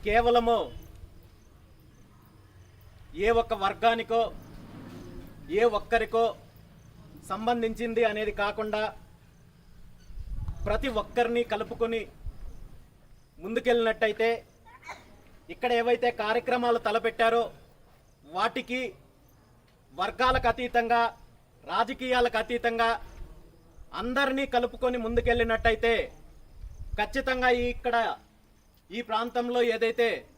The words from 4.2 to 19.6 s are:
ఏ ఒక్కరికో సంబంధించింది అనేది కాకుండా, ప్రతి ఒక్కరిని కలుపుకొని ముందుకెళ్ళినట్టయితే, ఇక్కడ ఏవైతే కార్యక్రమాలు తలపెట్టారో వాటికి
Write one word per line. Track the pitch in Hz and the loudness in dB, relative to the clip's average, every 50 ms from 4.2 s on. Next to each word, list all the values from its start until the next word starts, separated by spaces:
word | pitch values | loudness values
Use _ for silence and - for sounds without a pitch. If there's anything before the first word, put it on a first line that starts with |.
| 233 202 - - - - - - - - - - - - - - - - - - - - - - - - | 0 0 -2 -12 -16 -16 -18 -18 -18 -18 -18 -18 -16 -16 -16 -16 -16 -16 -16 -16 -16 -18 -18 -18 -12 -2
ఏ | 160 202 226 | 0 4 4
ఒక్కరికో | 240 214 208 - - 233 226 220 214 220 226 233 226 - - - - - - - - - - - - - - - - - - - - | 4 4 2 -2 0 0 0 0 2 2 2 2 2 0 -4 -16 -20 -20 -20 -20 -20 -20 -20 -20 -20 -20 -20 -20 -20 -20 -20 -10 -10
సంబంధించింది | 190 214 220 226 240 240 226 226 220 220 233 233 226 226 233 | -8 -4 0 0 0 0 0 -4 -4 -4 -6 -4 0 2 2
అనేది | 220 208 214 214 214 | 2 0 0 -4 -4
కాకుండా, | 208 - 202 202 208 208 220 214 214 214 214 214 - - - - - - - - - - - - _ - - - - - - - - - - - - - - - - - - - - - - | -2 -2 -2 -2 -2 -4 -4 -4 -2 -2 -4 -4 -6 -10 -20 -20 -20 -20 -20 -20 -20 -20 -20 -20 _ -20 -20 -20 -20 -20 -20 -20 -20 -20 -20 -16 -12 -12 -10 -8 -6 -6 -6 -6 -6 -6 -2
ప్రతి | 202 208 220 - 269 | -2 -2 0 0 -2
ఒక్కరిని | 233 214 202 - - 247 240 233 233 240 240 | -2 -2 -4 -2 0 0 0 2 2 0 0
కలుపుకొని | - 214 208 220 - 233 - 233 226 226 226 208 - - - - - - - - - - - - - - - - - - - - - - - - _ _ - | 0 -2 -4 -4 -6 -4 -4 -2 -2 -2 -4 -6 -8 -14 -12 -12 -10 -10 -10 -14 -14 -14 -14 -16 -16 -18 -20 -20 -20 -20 -20 -20 -20 -20 -20 -20 _ _ -14
ముందుకెళ్ళినట్టయితే, | 160 196 226 233 233 240 240 240 226 226 220 220 233 220 208 - 220 226 233 226 - - - - - - - - - - - - - - - - - - - - - - | -10 -4 -4 0 2 4 4 4 4 2 2 2 2 0 2 2 2 2 2 0 -4 -14 -20 -20 -20 -20 -20 -20 -16 -16 -16 -16 -16 -20 -20 -20 -20 -20 -20 -20 -16 -16
ఇక్కడ | 170 - - 247 247 | -10 -4 0 2 2
ఏవైతే | 233 233 240 240 233 240 240 | 4 4 4 2 4 4 0
కార్యక్రమాలు | 240 - 214 214 220 240 233 - 254 247 240 240 233 233 | 0 0 -2 0 0 0 2 0 0 2 2 2 2 2
తలపెట్టారో | 233 220 208 226 226 226 220 - 233 226 226 233 233 - - - - - - _ - - - - _ _ _ _ _ 139 | 2 0 0 0 0 -2 0 2 2 4 4 4 0 0 -6 -16 -20 -20 -20 _ -20 -20 -20 -20 _ _ _ _ _ -10
వాటికి | 156 180 208 233 233 269 240 - 240 254 254 220 - - - - _ _ _ - _ _ _ _ _ - | -4 -2 -2 -2 -2 -4 -6 -4 -6 -6 -6 -6 -10 -14 -20 -20 _ _ _ -20 _ _ _ _ _ -20